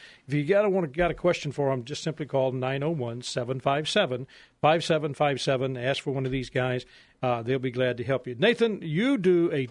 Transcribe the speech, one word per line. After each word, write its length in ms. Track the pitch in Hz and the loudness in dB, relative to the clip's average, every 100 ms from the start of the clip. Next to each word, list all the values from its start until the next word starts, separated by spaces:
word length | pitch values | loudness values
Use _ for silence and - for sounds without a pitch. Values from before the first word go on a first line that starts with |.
| - - - | -16 -16 -4
If 60 | |
you 80 | 147 | 0
gotta 260 | 147 202 208 | 2 4 4
wanna, 180 | 185 156 | 2 0
got 220 | 147 175 | 0 0
a 20 | |
question 380 | - 180 170 147 | 2 0 0 -2
for 180 | 139 139 | -2 0
'em, 140 | 131 | -2
just 180 | 117 147 | -4 -8
simply 240 | 160 151 143 | -6 -6 -2
call 240 | 135 131 | 0 0
nine 320 | 127 127 139 | 0 -2 -2
oh 80 | 147 | -2
one, 320 | 160 120 117 | -2 -4 -6
seven 380 | - 131 120 131 | -6 -6 -4 -2
five 280 | 143 143 151 | 0 0 0
seven, 380 | 214 160 127 135 - - - | 0 0 -2 -8 -16 -20 0
five 220 | 147 165 | 4 4
seven 320 | - 156 151 | 4 0 0
five 260 | 135 147 131 | 0 0 0
seven. 360 | - 131 135 127 | 0 0 0 -2
Ask 260 | 123 139 | -2 -2
for 80 | 143 | -2
one 140 | 135 131 | -2 -2
of 60 | |
these 180 | 135 117 | -4 -2
guys. 340 | 131 127 127 - - - - | -2 0 -2 -6 -20 -20 -4
Uh, 220 | 127 117 | -2 0
they'll 160 | 113 135 | 0 -2
be 140 | 127 | -2
glad 240 | 120 127 120 | 0 0 0
to 60 | |
help 240 | 120 131 127 | -2 -4 -4
you. 80 | 120 | 0
Nathan, 400 | 202 233 226 196 | 2 2 0 -2
you 380 | 165 156 254 269 | -2 0 2 2
do 320 | 180 175 170 | 4 4 4
a 140 | 151 123 | 0 -4